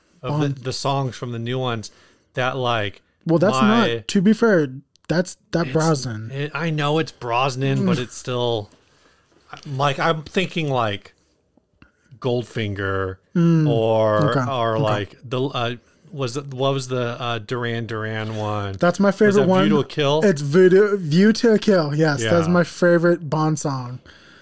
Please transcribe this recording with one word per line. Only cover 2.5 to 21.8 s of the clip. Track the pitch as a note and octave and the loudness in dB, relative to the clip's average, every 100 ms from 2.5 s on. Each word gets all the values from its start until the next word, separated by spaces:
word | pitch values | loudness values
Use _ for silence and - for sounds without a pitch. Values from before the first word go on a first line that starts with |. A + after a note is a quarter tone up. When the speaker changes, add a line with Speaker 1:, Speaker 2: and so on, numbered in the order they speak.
| C3+ | -2
Speaker 1:
like, | B2 A#2 G#2 - _ _ E3+ | -2 -2 -4 -8 _ _ 0
Speaker 2:
Well, | E3 | 2
that's | F#3 - | 2 4
Speaker 1:
my | G#3+ A#3 G3 A#2 | 4 4 2 -2
Speaker 2:
not. | - | -2
To | G3+ | 2
be | F#3 | 2
fair, | G#3+ A#3 F#3 C#3+ C3 - _ - | 4 4 2 0 -6 -18 _ -4
that's | D#3 - - _ | -2 -2 -8 _
that | E3 E3 | -6 -2
Speaker 1:
it's, | |
Speaker 2:
Brosnan. | D3+ D#3+ D3 C3 G#2+ A2 | 0 2 0 -2 -10 -10
Speaker 1:
it, | C3+ D3 | -8 -8
I | C#3+ E3 | -6 -4
know | D3+ D3 D#3 | -2 0 0
it's | C#3+ | -2
Brosnan, | - B2 A#2 C3+ B2+ C3+ C3+ F#3+ | -6 -4 0 0 0 -2 0 0
but | D3+ | 0
Speaker 2:
Mm. | |
Speaker 1:
it's | A#2+ - | -4 -10
still, | - B2 A#2+ A#2 G2+ _ _ _ _ _ _ _ _ - D#3 | -6 -4 -2 -2 -4 _ _ _ _ _ _ _ _ -20 -10
like, | C3+ C#3+ C3+ | -2 -2 0
I'm | D#3+ D#3+ | -2 -2
thinking, | D3+ - F3+ F3 D3+ | -4 -4 -4 -4 -2
like, | C3 A2+ G2+ - _ _ _ _ _ _ _ _ _ _ A2 | -2 -2 -4 -12 _ _ _ _ _ _ _ _ _ _ -8
Goldfinger | C3 B2 A2+ A#2+ G#2+ G2 G2 G2 F#2+ F#2+ _ | -4 -4 -4 -6 -6 -4 -4 -4 -4 -8 _
Speaker 2:
Mm, | F3+ E3+ E3 D3+ | 0 2 4 2
Speaker 1:
or, | A2+ A2+ A2 A2 G#2+ G#2 B2 | 2 2 2 2 2 2 0
Speaker 2:
okay, | B2+ | -2
Speaker 1:
or | C3 A2+ A2 | -2 -2 0
Speaker 2:
okay. | |
Speaker 1:
like | G#2+ G#2 G2+ - | 0 -2 -4 -12
the, | A#2 C3 | -8 -4
uh, | C3+ C3 A#2+ A#2+ _ _ _ | -4 -2 -4 -6 _ _ _
was | C#3 B2+ C3 | -8 -6 -6
it, | C#3 | -10
what | B2+ C#3 | -4 -2
was | C3+ B2+ | -2 -4
the, | C3 A#2+ A#2 | -4 -4 -6
uh, | A#2+ A#2 | -6 -6
Duran | G#2+ B2 A#2+ A#2 A2+ | -6 -6 -4 -4 -6
Duran | A2+ A2 A2 A2 G#2+ | -6 -6 -6 -6 -6
one? | G#2+ G#2 G2+ F#2+ | -4 -4 -6 -2
Speaker 2:
That's | F3 F3 | 0 2
my | G3+ | 0
Speaker 1:
Was | F#3+ | 4
Speaker 2:
favorite | G#3+ G3+ | 4 4
Speaker 1:
that | F3+ | 4
Speaker 2:
one. | F#3 G3+ | 4 4
Speaker 1:
View | D3+ | 2
to | |
a | B2+ | 0
Kill? | - C#3+ D3+ G#3 | -2 0 2 2
Speaker 2:
It's | C#3+ | 2
View | C#3+ E3 F#3 | 2 6 6
to, | F#3 G#3 G3+ | 6 4 2
View | E3 E3 G#3 | 2 4 6
to | A3 A#3 | 4 4
a | G#3+ | 4
Kill. | - F#3 | 4 2